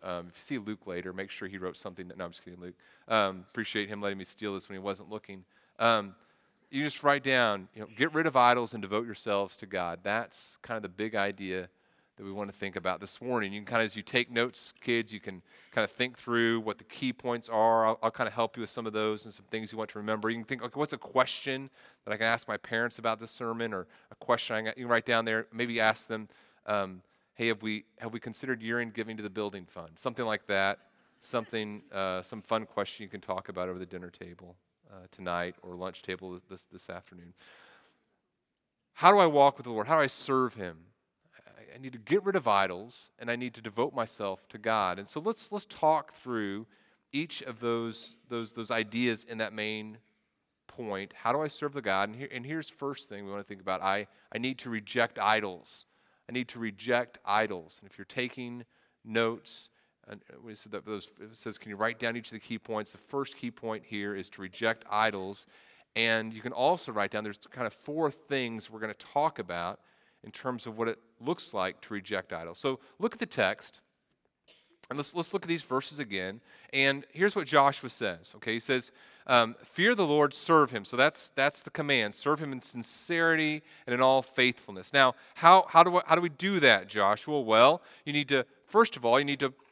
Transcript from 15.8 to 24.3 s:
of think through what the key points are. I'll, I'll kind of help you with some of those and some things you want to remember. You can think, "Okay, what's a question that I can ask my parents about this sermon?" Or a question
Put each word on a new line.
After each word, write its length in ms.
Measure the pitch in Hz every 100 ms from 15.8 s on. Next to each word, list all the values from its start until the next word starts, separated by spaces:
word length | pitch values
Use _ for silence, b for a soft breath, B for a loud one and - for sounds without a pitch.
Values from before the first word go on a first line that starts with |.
of 60 | 107
think 280 | - 127 120
through 420 | - 117 117 117
what 180 | 110 104
the 60 |
key 280 | - - 131
points 360 | 120 123 120 113
are. 380 | 110 113 113 110
I'll, 120 | 113
I'll 80 | 113
kind 160 | - 113
of 60 |
help 240 | 107 113 -
you 60 |
with 80 | 110
some 140 | - 110
of 60 |
those 340 | 107 107 107 110
and 80 |
some 100 | 101 95
things 200 | 110 110
you 80 | 110
want 120 | 107
to 80 | 107
remember. 300 | 107 110 110
You 100 | 117
can 60 |
think, 180 | 110 127
"Okay, 120 | 120
what's 180 | 143 151
a 60 | 131
question 720 | - 127 127 - 139 131 135 b b b
that 80 | -
I 40 | 107
can 100 | 113
ask 220 | 117 -
my 80 | 107
parents 420 | - 113 120 -
about 220 | 113 110
this 100 | 113
sermon?" 420 | - 117 113 117
Or 140 | 98 90 b b
a 60 | -
question 400 | -